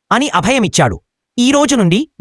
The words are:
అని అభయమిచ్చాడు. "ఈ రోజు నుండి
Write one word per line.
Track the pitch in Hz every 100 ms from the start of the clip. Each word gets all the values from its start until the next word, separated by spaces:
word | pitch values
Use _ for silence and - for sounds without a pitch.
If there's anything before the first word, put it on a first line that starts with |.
| -
అని | 226 285
అభయమిచ్చాడు. | 180 202 269 180 - 131 90 _ _ _ -
"ఈ | 240
రోజు | 285 294 262
నుండి | 180 190 311 -